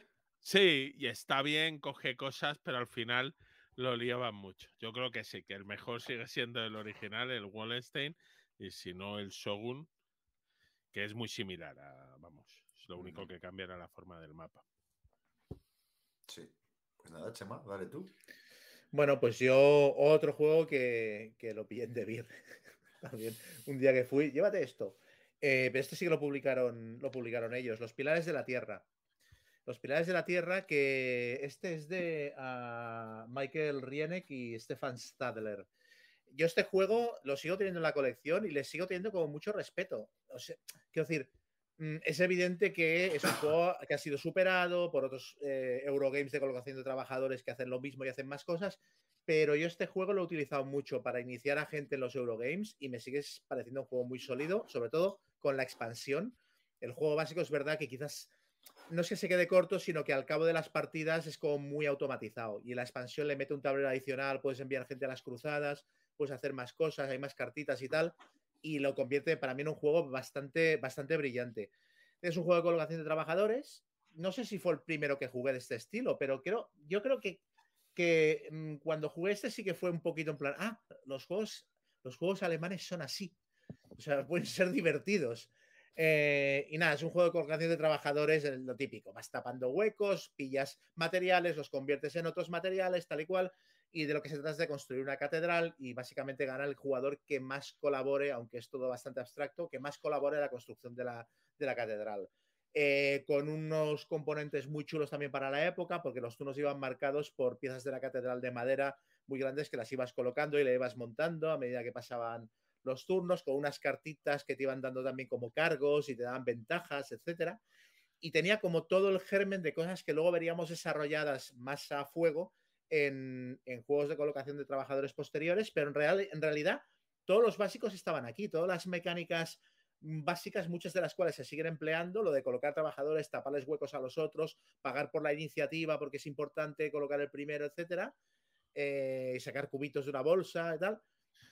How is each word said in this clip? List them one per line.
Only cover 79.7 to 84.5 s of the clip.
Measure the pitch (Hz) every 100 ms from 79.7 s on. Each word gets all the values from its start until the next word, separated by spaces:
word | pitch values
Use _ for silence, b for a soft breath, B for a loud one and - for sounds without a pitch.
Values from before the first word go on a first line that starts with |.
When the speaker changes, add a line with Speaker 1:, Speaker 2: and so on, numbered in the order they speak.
Speaker 3:
fue | 170 185
un | 170
poquito | 170 156 156
en | 147
plan, | 143 143
"Ah, | 208 226 - - 131
los | 135 -
juegos, | 185 214 - - _ _ _
los | 127 -
juegos | 170 190
alemanes | 185 160 170 190 -
son | 175
así, | 139 - 190 _ _ B B B B
o | -
sea, | 151 143 131
pueden | 175
ser | -